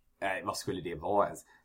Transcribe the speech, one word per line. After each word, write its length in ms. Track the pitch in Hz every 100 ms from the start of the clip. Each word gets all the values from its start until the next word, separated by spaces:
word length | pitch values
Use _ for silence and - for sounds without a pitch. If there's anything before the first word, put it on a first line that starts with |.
| _ -
nej, 220 | 98 92 95
vad 120 | -
skulle 240 | - 92
det 140 | 87 80
vara 300 | 90 101 87
ens? 200 | - - -